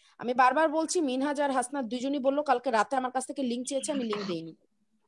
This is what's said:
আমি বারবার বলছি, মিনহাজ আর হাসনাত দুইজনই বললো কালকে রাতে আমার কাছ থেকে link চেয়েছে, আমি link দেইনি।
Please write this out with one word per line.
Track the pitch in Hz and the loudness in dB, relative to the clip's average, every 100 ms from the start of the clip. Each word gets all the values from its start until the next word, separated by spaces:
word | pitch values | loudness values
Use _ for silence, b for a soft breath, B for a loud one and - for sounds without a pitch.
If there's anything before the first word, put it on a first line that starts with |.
| b b | b b
আমি | 233 | -2
বারবার | 254 254 262 320 | 4 6 6 2
বলছি, | 311 320 359 | 2 0 0
মিনহাজ | 285 254 285 285 | 0 0 0 0
আর | 285 | 0
হাসনাত | 262 247 285 233 | 0 -2 -4 -4
দুইজনই | 247 262 285 | -4 -2 0
বললো | 262 285 | 0 0
কালকে | 285 247 262 | 2 0 2
রাতে | 220 208 269 | 2 2 0
আমার | 254 | -2
কাছ | 254 254 | -4 -6
থেকে | 294 | -4
link | 254 240 247 | -4 -4 -4
চেয়েছে, | 269 269 | -4 -2
আমি | 277 | -4
link | 233 208 196 | -2 -4 -4
দেইনি। | 170 165 - _ _ _ _ | -6 -8 -16 _ _ _ _